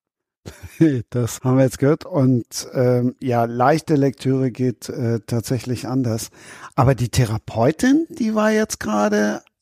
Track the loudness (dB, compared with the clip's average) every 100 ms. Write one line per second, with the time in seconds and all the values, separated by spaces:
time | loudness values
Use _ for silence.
0 | _ _ _ _ -20 -20 -10 2 2 2
1 | -4 -4 -4 -4 0 2 2 2 0 0
2 | -2 0 2 2 -2 -10 -8 -2 0 2
3 | 0 -4 -2 0 0 2 2 2 0 2
4 | 2 0 -2 0 -2 -2 -2 -4 -8 -6
5 | -4 -4 -2 -4 -2 -4 -4 -6 -4 -2
6 | -2 -4 -8 -16 -20 -20 -6 2 2 2
7 | 0 0 0 -2 -6 0 0 2 2 2
8 | 0 -4 -2 0 2 2 -2 -4 -4 0
9 | 0 2 0 -4 -12 _